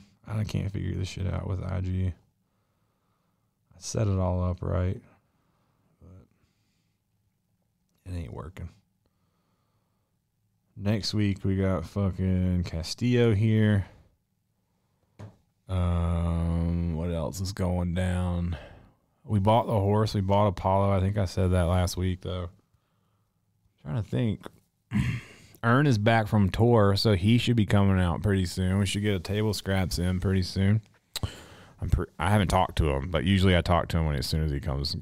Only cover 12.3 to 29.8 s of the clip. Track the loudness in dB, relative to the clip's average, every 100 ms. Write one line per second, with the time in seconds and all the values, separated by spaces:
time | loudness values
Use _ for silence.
12.3 | 2 2 0 -2 -6 -8 -4 0 2 4
13.3 | 2 2 4 4 2 0 -12 _ _ _
14.3 | _ _ _ _ _ _ _ _ -20 -20
15.3 | _ _ _ -6 -2 0 0 0 0 0
16.3 | 0 0 0 0 0 -2 -2 -4 -4 -4
17.3 | -6 -8 -4 -2 -2 -2 -2 -2 -2 -2
18.3 | -2 -4 -6 -12 -20 -20 _ _ _ -4
19.3 | 0 4 4 2 0 2 2 0 -2 2
20.3 | 2 2 0 0 2 2 0 0 -2 -4
21.3 | 0 0 2 2 2 0 -2 -4 -4 -6
22.3 | -8 -10 -14 _ _ _ _ _ _ _
23.3 | _ _ _ _ _ -8 -6 -4 -2 -2
24.3 | -4 -10 _ _ _ -6 -2 -2 -4 -10
25.3 | -20 -20 -4 0 2 4 2 2 2 2
26.3 | 2 2 2 4 6 4 4 2 2 4
27.3 | 4 4 2 4 4 4 4 2 0 0
28.3 | 0 0 -2 0 0 0 -2 -2 -2 -2
29.3 | -2 -2 -2 -2 -2